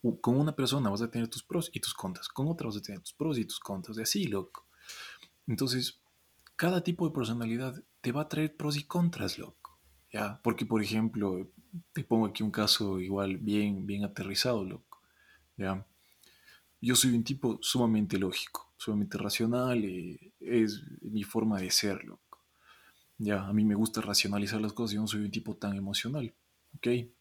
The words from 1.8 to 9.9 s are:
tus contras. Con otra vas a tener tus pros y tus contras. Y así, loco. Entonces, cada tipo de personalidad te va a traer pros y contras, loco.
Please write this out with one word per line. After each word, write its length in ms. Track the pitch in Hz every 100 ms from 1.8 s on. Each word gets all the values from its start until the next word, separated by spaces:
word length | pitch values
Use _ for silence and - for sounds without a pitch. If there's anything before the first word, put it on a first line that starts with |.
tus 140 | -
contras. 340 | - - - -
Con 200 | - 143
otra 180 | 170 117
vas 100 | 104
a 60 |
tener 180 | 101 95
tus 120 | -
pros 240 | - 156 131
y 60 |
tus 160 | 107 -
contras. 380 | - 95 90 110
Y 40 |
así, 220 | 110 208 165
loco. 420 | 101 90 - _ _ - - - - - _ -
Entonces, 540 | 113 135 127 120 - _ _ _ _ - -
cada 260 | 165 180
tipo 240 | 175 170 165
de 60 |
personalidad 680 | 147 113 120 113 117 131 139 - _
te 120 | 123
va 100 | 131
a 60 | 151
traer 280 | 156 156 -
pros 200 | 151 147
y 80 |
contras, 540 | - 175 170 - 95 -
loco. 400 | - _ - _ _